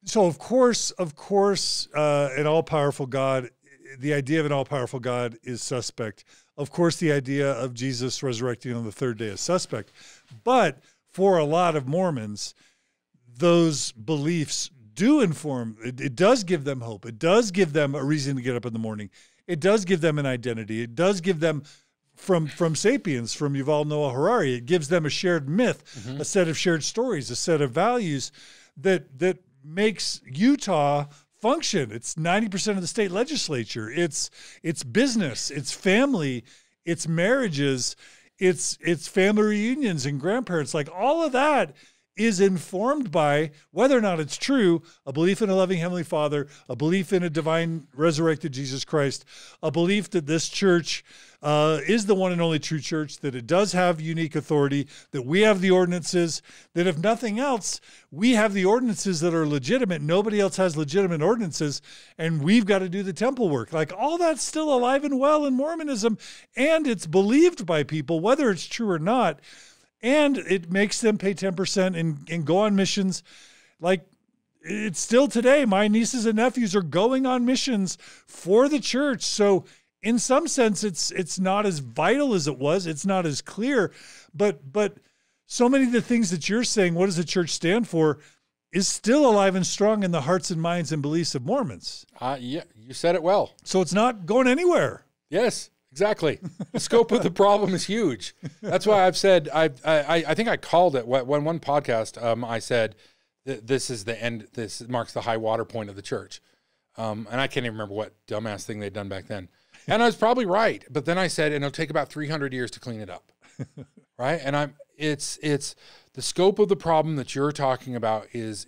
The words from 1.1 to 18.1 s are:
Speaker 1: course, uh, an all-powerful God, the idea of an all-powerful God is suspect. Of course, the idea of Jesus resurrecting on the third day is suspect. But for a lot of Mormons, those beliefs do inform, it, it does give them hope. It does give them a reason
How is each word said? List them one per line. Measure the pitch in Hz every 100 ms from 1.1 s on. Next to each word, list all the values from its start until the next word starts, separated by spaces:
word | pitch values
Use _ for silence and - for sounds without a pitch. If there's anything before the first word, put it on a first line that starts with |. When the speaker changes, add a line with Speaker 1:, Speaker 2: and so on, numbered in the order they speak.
| -
Speaker 1:
course, | - 196 202 190 - - - 147
uh, | 151 147 143 131
an | 151
all-powerful | 160 156 156 143 135 131
God, | 135 135 131 123 _ _ - - 135
the | 139
idea | 143 131 160
of | 147
an |
all-powerful | 139 127 143 123 135
God | 123 123 120 113
is | 127 120
suspect. | - 127 - - 110 - _ _ _ -
Of | 143
course, | - 170 -
the | 160
idea | 143 127 143 139
of | 120 131 120
Jesus | 135 120 127 -
resurrecting | 139 113 127 117 127
on | 120
the | 113
third | - 131 110
day | 110
is | 95
suspect. | - 180 - 117 - _ - - _ 117
But | 233 254 180 - _ _ _
for | - 196 175
a | 147
lot | 165 175 151
of | 127
Mormons, | 165 185 135 107 101 - - _ _ _ _ _ _ 120
those | 120 175 170 165 139 -
beliefs | 113 107 151 147 175 147 - - _ - -
do | 220 302
inform, | 202 143 151 127 113 107 113
it, | 120
it | 135 117
does | 190 254
give | 175 175
them | 139 131
hope. | 117 104 113
It | 110
does | 160 214 220
give | 180 175
them | 151 143
a | 143
reason | 139